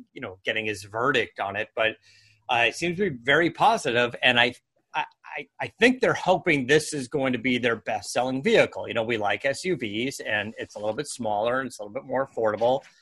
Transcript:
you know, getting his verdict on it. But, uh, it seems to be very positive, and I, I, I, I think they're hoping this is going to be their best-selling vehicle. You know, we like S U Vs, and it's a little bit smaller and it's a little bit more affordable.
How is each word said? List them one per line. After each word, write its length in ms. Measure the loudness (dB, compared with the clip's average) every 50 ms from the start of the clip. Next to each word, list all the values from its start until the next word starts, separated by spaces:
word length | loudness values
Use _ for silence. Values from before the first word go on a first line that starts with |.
| -20 _
you 100 | _ -14
know, 160 | -12 -12 -12 -8 _
getting 220 | -4 -4 -2 -4
his 160 | -4 -6 -8 -10
verdict 540 | -8 -4 -2 0 2 2 2 0 -2 -4 -6
on 160 | -6 -4 -4
it. 140 | -4 -6 -4 _
But, 200 | -2 0 0 -2 -4 _ _ _ _ _ _ _ _ _ -2
uh, 160 | 2 2 2
it 80 | 2 0
seems 220 | 0 -4 -4 -2
to 140 | -2 -2 -2
be 60 | -4 -2
very 280 | 0 2 4 4 4 2
positive, 640 | 2 4 4 4 4 4 0 0 2 2 2 2 0 2
and 200 | 2 4 6 6
I, 140 | 4 4 2 -4 _ _ _ _ _ _ -8
I, 80 | -8 -8 -8 _ _ -20 -14 -14
I, 120 | -14 -14 -14 _ -10
I 120 | -10 -10 0 4
think 200 | 4 4 4 4
they're 140 | 2 2 2
hoping 540 | 2 2 2 2 2 2 2 2 2 4 4
this 240 | 4 4 4 0
is 160 | -4 -6 -6 -4
going 240 | -4 -2 0 0
to 80 | -2 0
be 180 | 0 0 0 2
their 160 | 2 0 -2
best-selling 680 | -2 -4 -6 -6 -6 -6 -4 -2 -2 -2 0 -2 -2 0
vehicle. 420 | 4 4 6 4 4 0 -6 -8
You 80 | -4 -4
know, 80 | -2
we 140 | -2 0 -2
like 280 | 0 0 0 -2 0 0
S 200 | -2 -4 -2 -4
U 120 | -4 -4
Vs, 440 | -4 -4 -4 -4 -4 -4 -4 -6 -8
and 340 | -6 -4 -2 -2 -4 -6 -8
it's 200 | -10 -12 -12 -10
a 20 | -6
little 160 | -6 -4 -4
bit 140 | -4 -6 -8
smaller 500 | -10 -8 -4 -4 -2 -2 0 0 -2 -2
and 80 | -4
it's 140 | -6 -10 -12
a 20 |
little 100 | -14 -12
bit 120 | -12 -12 -10
more 240 | -6 -4 -4 -4 -4
affordable. 540 | -4 -2 -2 0 0 2 2 2 2 0 -2 -8 _ _